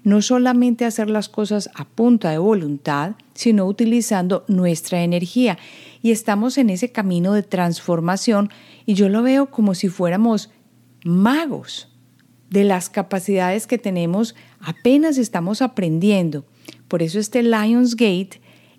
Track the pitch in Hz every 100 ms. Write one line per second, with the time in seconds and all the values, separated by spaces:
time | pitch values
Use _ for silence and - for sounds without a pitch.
0 | 202 208 202 247 247 247 247 233 233 220
1 | 214 214 202 - 208 208 - - 143 -
2 | 240 233 170 156 196 208 151 143 - 143
3 | 160 214 _ - 240 208 190 202 226 240
4 | 220 196 180 190 - 185 180 160 - 180
5 | 175 175 180 247 247 175 - - - -
6 | 226 220 - 202 240 269 233 180 247 -
7 | 196 175 180 208 196 185 175 170 - 170
8 | 170 190 - 208 202 - - - - 196
9 | 196 214 247 269 269 - 208 180 196 170
10 | 175 185 233 214 - _ _ _ _ _
11 | 170 180 214 294 320 147 123 - - _
12 | _ _ _ _ - 202 202 185 - 208
13 | 190 190 180 190 180 208 - 233 208 180
14 | 170 190 226 - - _ 165 165 240 285
15 | 320 269 220 180 175 214 240 - 175 160
16 | 202 202 170 147 - _ - - - 175
17 | 165 196 208 247 233 220 214 233 247 233
18 | 226 180 190 - _ _ _